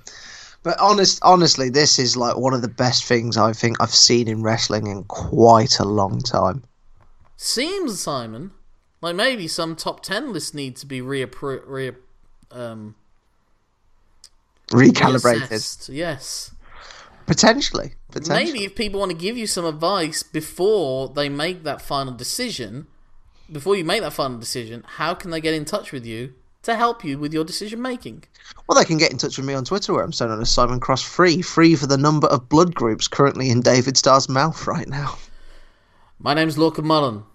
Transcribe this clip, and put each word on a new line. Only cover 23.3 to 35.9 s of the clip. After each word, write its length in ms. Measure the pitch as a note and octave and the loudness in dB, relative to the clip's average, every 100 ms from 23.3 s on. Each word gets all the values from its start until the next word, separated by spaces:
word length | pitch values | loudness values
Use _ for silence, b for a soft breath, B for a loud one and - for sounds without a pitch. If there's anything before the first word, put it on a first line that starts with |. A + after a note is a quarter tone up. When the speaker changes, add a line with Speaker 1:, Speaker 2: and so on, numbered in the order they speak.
| _ - | _ -16
Speaker 2:
before 260 | D#3 D#3+ G3+ | -6 -2 -2
you 80 | |
make 180 | E3 A3 | 0 -4
that 100 | D#3+ | -4
final 260 | - C#3 A#2+ | -4 -6 -6
decision, 460 | - C3 A2+ A#2 - | -8 -8 -10 -14 -14
how 280 | - D#3+ | -6 -4
can 160 | F3+ F#3 | -4 -6
they 100 | D#3+ | -4
get 140 | D#3+ | -2
in 100 | D#3+ | -2
touch 260 | D3 - - | -4 -6 -6
with 120 | C#3 | -12
you 300 | A#2 A2+ B2+ - _ _ | -10 -10 -10 -14 _ _
to 140 | - A3+ | -4 0
help 260 | A#3+ A#3 | 0 -2
you 140 | D#3+ C#3 | -6 -6
with 140 | D3 | -4
your 120 | D#3 | -4
decision 360 | D#3+ - G#3 A3+ | -4 -6 -8 -8
making? 440 | B3+ B3+ B2 A2+ - b b b - | -8 -8 -12 -18 -20 b b b 4
Speaker 1:
Well, 100 | C#4 | 4
they 60 | |
can 140 | G3 D#3+ | 6 4
get 120 | D#3 | 0
in 80 | C3 | 0
touch 180 | C#3+ C3 | -6 -6
with 80 | C3+ | -4
me 80 | |
on 100 | C#3 | -4
Twitter, 280 | B2+ G3 G3+ | -4 -4 -2
where 120 | D#3 | -2
I'm 80 | F#2 | -2
so 140 | D3+ A#2 | -4 -4
known 120 | A2 | -2
as 100 | A#2 | 0
Simon 280 | - B2 B2 | 2 2 0
Cross 220 | - C3 | 0 -2
Free, 400 | - - F3+ D#3 | -2 2 2 2
free 320 | F3 - E3 | 0 4 6
for 120 | D#3 C3+ | 6 2
the 100 | C3+ | 2
number 280 | D3 D3+ D#3 | 4 4 4
of 200 | C#3 B2+ | 2 4
blood 260 | D3+ F3+ | 4 4
groups 340 | - A#2 A2 - | 2 -2 0 -2
currently 420 | - C#3 - C3 | 2 2 2 0
in 100 | A#2 | 4
David 360 | A#2+ B2+ A#2+ C3 | 6 4 4 2
Starr's 320 | C#3 C3+ B2+ | 6 4 4
mouth 380 | C3+ D3+ - - | 0 0 -2 -4
right 220 | D3 - | -4 -6
now. 280 | C#3 C#3+ - b b b b b b b | -8 -8 -10 b b b b b b b